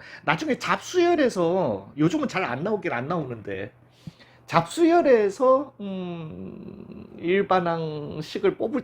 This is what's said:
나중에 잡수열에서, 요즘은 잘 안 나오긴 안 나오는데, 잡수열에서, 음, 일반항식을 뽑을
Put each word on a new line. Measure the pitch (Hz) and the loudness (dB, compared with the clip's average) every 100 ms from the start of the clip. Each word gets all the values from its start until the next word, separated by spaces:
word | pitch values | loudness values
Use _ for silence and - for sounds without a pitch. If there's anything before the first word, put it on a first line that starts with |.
| - - | -8 -8
나중에 | - 156 311 240 | -2 0 0 -2
잡수열에서, | - 196 - 359 349 339 254 185 165 185 147 98 101 135 | 0 -2 0 2 4 4 2 2 0 2 0 -2 -6 0
요즘은 | 160 311 269 | 2 2 -2
잘 | 185 147 | -2 -2
안 | 127 | -2
나오긴 | 190 208 170 | -2 -2 -2
안 | 120 135 | -4 -2
나오는데, | 175 131 113 101 95 110 - _ _ - - - - - | -4 -4 -8 -8 -8 -8 -12 _ _ -18 -18 -20 -20 0
잡수열에서, | 165 165 320 330 339 285 233 202 202 254 262 285 - | 0 0 2 4 6 6 6 4 2 4 4 2 -10
음, | 202 185 180 170 156 175 190 - - - - - - - | -10 -8 -8 -8 -10 -12 -12 -14 -16 -16 -16 -16 -16 -6
일반항식을 | 170 196 196 185 170 165 160 151 147 151 156 202 196 - | 0 2 4 2 2 -2 -4 -6 -8 -8 -8 0 0 0
뽑을 | 226 254 | -4 -4